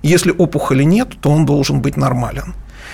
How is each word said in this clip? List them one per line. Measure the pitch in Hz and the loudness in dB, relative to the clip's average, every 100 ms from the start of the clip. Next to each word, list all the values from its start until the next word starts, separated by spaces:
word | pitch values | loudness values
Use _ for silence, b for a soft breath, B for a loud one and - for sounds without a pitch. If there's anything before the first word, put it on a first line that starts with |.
Если | 147 170 170 | 4 2 2
опухоли | - 165 147 - 135 | 0 0 0 0 2
нет, | 147 202 254 - | 4 2 0 -2
то | 143 | 0
он | 151 147 | 2 4
должен | 143 135 143 | 2 0 0
быть | 139 139 | -2 -2
нормален. | 135 127 117 135 - - B B B | -2 -2 -4 -6 -10 -12 B B B